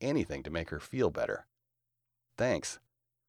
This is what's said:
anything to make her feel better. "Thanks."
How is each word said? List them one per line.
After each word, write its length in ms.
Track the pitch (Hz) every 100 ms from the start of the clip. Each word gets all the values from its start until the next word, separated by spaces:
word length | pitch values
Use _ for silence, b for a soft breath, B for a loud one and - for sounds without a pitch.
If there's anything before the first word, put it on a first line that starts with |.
anything 420 | 131 147 - 69
to 80 | -
make 200 | 82 82
her 80 | 76
feel 300 | - 131 101
better. 360 | - - 104 - _ _ _ _ _ _ _ _ -
"Thanks." 440 | 127 87 - - _ _ _ _